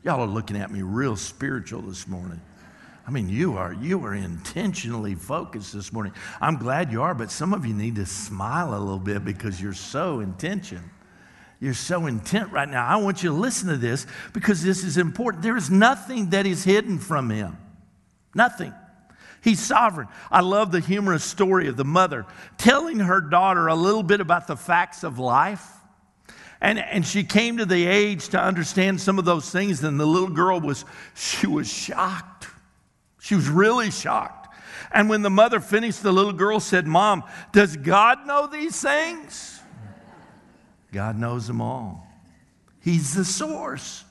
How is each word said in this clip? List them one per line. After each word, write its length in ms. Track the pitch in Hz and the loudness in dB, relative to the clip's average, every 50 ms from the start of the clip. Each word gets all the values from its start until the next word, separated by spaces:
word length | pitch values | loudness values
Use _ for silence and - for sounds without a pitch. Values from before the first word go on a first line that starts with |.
| _ | _
Y'all 180 | - 156 131 | -2 0 0
are 60 | 120 | 0
looking 280 | 104 98 110 107 - 101 | -2 -2 -4 -4 -4 -6
at 160 | 101 98 - | -6 -6 -6
me 120 | 101 98 95 | -6 -8 -6
real 320 | 92 104 120 139 135 110 | -4 -4 -2 -2 -2 -2
spiritual 640 | 90 - - - - 135 139 139 123 87 - 107 - | -4 -8 -12 -10 -8 -6 -6 -6 -6 -8 -10 -12 -12
this 260 | - 101 92 92 - | -12 -12 -14 -14 -12
morning. 320 | - 95 90 90 90 82 85 - - - - - - - - - - - - _ | -12 -10 -10 -10 -12 -12 -14 -16 -20 -20 -20 -20 -20 -20 -20 -20 -20 -20 -18 _
I 40 | - | -8
mean, 160 | 139 131 104 | -6 -4 -4
you 300 | 90 98 120 165 180 120 | -2 -2 -2 0 -2 -2
are, 160 | 92 92 87 90 | -2 -6 -6 -6
you 320 | 92 123 160 190 185 135 | -8 -4 -4 -4 -2 -2
are 80 | 107 98 | -4 -6
intentionally 1000 | 101 98 90 85 82 - - - 165 226 196 165 - - 117 120 113 107 104 95 | -6 -6 -8 -8 -10 -12 -10 -8 -4 -4 -4 -4 -6 -8 -8 -6 -6 -6 -6 -6
focused 580 | 85 85 98 139 165 170 165 - 110 98 - - | -8 -8 -8 -8 -8 -8 -10 -12 -14 -14 -12 -12
this 180 | 101 95 - | -12 -12 -10
morning. 220 | - 113 107 95 - - - - - - | -8 -8 -8 -8 -10 -12 -16 -16 -8 -2
I'm 180 | - 151 165 | -2 -2 -2
glad 340 | 127 107 123 131 156 180 139 | -2 -2 -2 -2 -2 -2 -2
you 100 | 113 113 | -2 -2
are, 140 | 135 170 175 | -2 -2 -2
but 160 | 123 113 101 | -4 -6 -8
some 240 | - - 147 185 202 | -6 -4 -2 -2 -2
of 100 | 196 143 | -2 -2
you 80 | 117 110 | -4 -4
need 220 | 101 104 117 113 | -2 -4 -4 -4
to 100 | 104 98 | -4 -6
smile 680 | 87 98 98 - - 104 95 98 110 131 165 175 151 110 | -6 -8 -10 -10 -10 -8 -8 -6 -4 -2 -4 -2 -2 -4
a 20 | |
little 220 | 101 101 98 95 98 | -4 -4 -4 -4 -4
bit 260 | 92 98 101 101 - | -4 -4 -4 -4 -4
because 340 | 101 98 92 113 110 92 87 | -6 -8 -6 -6 -8 -6 -6
you're 140 | 95 101 92 | -8 -8 -8
so 460 | - - - - 139 170 185 151 120 | -10 -12 -8 -6 -4 -4 -2 -4 -4
intention. 720 | 104 95 92 95 151 165 202 196 - - 95 90 85 85 - _ _ _ _ - - - - - - - _ _ | -4 -6 -8 -6 -6 -6 -6 -6 -8 -10 -14 -14 -16 -18 -20 _ _ _ _ -20 -20 -20 -20 -20 -20 -20 _ _
You're 140 | - 139 123 | -6 -6 -4
so 320 | - - - 180 180 165 | -4 -4 -4 -2 -2 -2
intent 460 | 151 120 110 - - - 214 214 214 | -2 -4 -6 -4 -2 -2 -2 -2 0
right 180 | - 139 143 139 | -2 -2 -2 0
now. 160 | 139 123 120 | -2 -2 0
I 120 | 123 175 | 2 2
want 260 | 220 208 196 190 190 185 | 2 2 0 -2 0 -2
you 60 | 175 | 0
to 60 | 143 | 0
listen 320 | 151 208 254 - - - 180 | 0 0 0 -2 -2 -2 -2
to 80 | 156 | -2
this 280 | 131 117 117 120 135 - - - - - - | 0 0 0 -2 -2 -4 -8 -14 -16 -16 -8
because 300 | - 214 - - 202 165 | -8 0 2 2 2 2
this 220 | 160 190 190 185 185 | 2 0 0 0 -2
is 140 | 185 135 | 0 2
important. 440 | 175 180 160 - - 240 240 202 160 | 2 2 2 0 -2 -2 -2 -2 -2
There 160 | 165 226 226 | -2 0 0
is 140 | 247 165 135 | 0 0 4
nothing 580 | 185 190 214 240 277 277 - - 262 240 202 170 | 6 8 8 8 6 2 -4 -8 -4 -4 -2 2
that 160 | 185 196 196 | 2 2 2
is 180 | 196 180 - - | 2 0 0 4
hidden 360 | 185 196 208 214 247 190 147 | 4 4 4 4 0 -4 -6
from 320 | - - 151 147 131 117 | -4 -2 -2 0 0 0
him. 260 | 107 107 104 85 82 - - - - - - _ _ _ _ _ _ _ _ _ _ | -2 -2 -4 -6 -8 -14 -18 -20 -20 -20 -20 _ _ _ _ _ _ _ _ _ _
Nothing. 380 | 190 233 247 247 - 180 135 - - - - _ _ _ _ - _ - - - _ | 2 2 2 2 -4 -10 -10 -10 -16 -20 -20 _ _ _ _ -20 _ -20 -20 -20 _
He's 180 | - 226 220 - | 2 2 2 2
sovereign. 480 | - - 285 214 240 220 180 156 120 98 - - - - | 2 2 4 6 4 4 2 -2 -10 -10 -12 -20 -6 2
I 120 | - - | 4 4
love 300 | 185 185 196 208 214 190 | 4 6 4 2 2 2
the 100 | 165 175 | 0 -2
humorous 420 | 160 - 190 208 202 190 175 156 - | 0 0 0 0 2 2 0 0 -2
story 440 | - - - 202 185 190 185 170 | -4 0 0 2 4 4 2 2
of 100 | 143 123 | 0 -2
the 80 | 117 139 | -2 -2
mother 420 | 139 160 185 185 175 147 120 101 - - - - - - - | 2 4 4 4 4 2 -6 -8 -10 -16 -20 -20 -20 -12 4
telling 400 | - 214 262 285 320 330 330 220 | 4 6 6 6 2 -2 -2 0
her 220 | 202 175 185 190 | 2 2 2 2
daughter 460 | 160 147 165 175 190 196 190 175 165 | 2 4 4 4 6 6 4 4 4
a 80 | 160 160 | 4 4
little 280 | 160 170 190 214 220 202 | 4 4 2 2 2 2
bit 180 | 160 202 202 | 2 2 2
about 240 | 190 151 170 170 165 | 4 2 0 0 0
the 120 | - 156 | -6 -8
facts 460 | 123 - - 170 170 180 185 - - - | -8 -2 0 2 2 2 0 -6 -10 -10
of 140 | 160 127 | -8 -6
life. 540 | 123 127 127 120 135 156 190 208 180 - - - - _ _ _ _ _ _ _ _ _ - - - - - - _ | -4 -2 2 4 4 4 2 -2 -8 -12 -18 -20 -20 _ _ _ _ _ _ _ _ _ -20 -20 -20 -20 -20 -10 _
And, 180 | - - - - | 0 0 0 0
and 260 | - - - 208 165 | -4 -4 -2 -2 -2
she 180 | - - 202 180 | 0 0 -2 -2
came 340 | - - 208 233 233 233 | 2 2 2 2 2 0
to 80 | 233 220 | -2 0
the 200 | 180 185 175 175 | 2 4 4 4
age 440 | 175 190 208 208 208 202 160 - - | 4 4 4 4 2 0 -4 -6 -2
to 120 | - 185 | 0 0
understand 580 | - 185 190 175 160 - - 196 185 196 190 160 | 2 2 0 0 -2 0 2 2 2 2 2 0
some 200 | - 196 190 190 | 0 0 2 2
of 60 | 175 | 2
those 240 | 175 175 160 135 - | 2 2 0 0 -2
things, 320 | - 180 202 202 180 131 143 | -2 0 0 0 0 0 0
and 160 | 156 143 143 | 0 0 2
the 60 | 151 | 4
little 240 | 156 160 185 185 185 | 4 4 4 2 0
girl 300 | 160 151 175 185 185 180 | 2 2 2 2 2 0
was, 260 | 156 147 139 - - - - - - - _ | 0 -4 -4 -6 -8 -16 -18 -20 -20 -20 _
she 320 | - - - - - - | -10 -8 -6 -2 0 0
was 260 | 196 156 151 139 107 | 0 0 -2 -2 -4
shocked. 760 | - - - - 143 - 185 185 190 170 - - - - - - - - _ _ _ _ _ _ _ _ _ _ _ _ | -6 -8 -8 -6 -2 -2 -2 -2 -2 -6 -10 -14 -20 -20 -20 -20 -20 -20 _ _ _ _ _ _ _ _ _ _ _ _
She 160 | - - 208 | -2 2 2
was 140 | 185 131 139 | 2 4 4
really 420 | 151 170 202 220 240 254 226 208 | 4 6 6 6 4 2 0 -2
shocked. 640 | - - - 151 117 107 - - - - - - - - - - - - - - | -4 -4 -4 -2 -2 -2 -2 -4 -12 -16 -20 -20 -20 -20 -20 -18 -16 -16 -12 0
And 180 | - 214 208 214 | 2 4 4 4
when 120 | 214 214 | 2 2
the 80 | 208 202 | 2 4
mother 300 | 190 202 220 240 233 208 | 6 6 6 6 6 0
finished, 420 | - - 202 214 233 233 185 - | 0 2 0 0 2 0 -4 0
the 120 | - 208 185 | 2 4 4
little 180 | 185 196 208 | 6 4 2
girl 280 | 196 165 190 208 214 214 | 2 0 0 2 2 0
said, 280 | - - 202 180 165 | 0 2 2 2 2
"Mom, 360 | 156 156 175 202 214 202 170 - - - - - - | 2 0 2 4 4 2 2 -2 -12 -16 -18 -16 4
does 240 | - 202 202 180 151 | 6 6 6 6 2
God 500 | 151 135 165 180 202 214 233 254 269 277 | -4 0 4 6 8 8 8 6 4 0
know 220 | 285 285 285 294 | 0 0 0 0
these 320 | 285 294 302 302 330 - - | 0 -4 -6 -6 -6 -6 -2
things?" 800 | - 277 285 302 320 330 349 330 302 - - - - - - - - - - - - - 98 - - - - - - - - - _ _ _ _ _ _ _ _ _ _ | 0 0 2 2 0 -2 -6 -10 -14 -16 -18 -16 -16 -18 -18 -20 -20 -20 -20 -20 -18 -20 -20 -20 -20 -20 -20 -20 -20 -20 -20 -20 _ _ _ _ _ _ _ _ _ _
God 260 | - 98 101 110 110 | -6 -4 -4 -4 -4
knows 280 | 107 117 120 120 123 110 | -4 -4 -4 -4 -6 -6
them 140 | 113 123 113 | -6 -4 -4
all. 480 | 113 113 127 131 117 98 85 85 - - - - - - _ _ _ _ _ _ _ _ _ _ | -4 -4 -6 -8 -10 -10 -12 -14 -16 -20 -20 -20 -20 -20 _ _ _ _ _ _ _ _ _ _
He's 340 | _ 170 170 165 151 131 143 | _ 0 0 2 0 0 -2
the 120 | 196 185 | -2 -2
source. 800 | 180 - - 320 311 320 - 311 285 254 127 - - - - - _ | -2 -2 -4 -4 -6 -6 -8 -8 -8 -10 -10 -12 -14 -16 -16 -20 _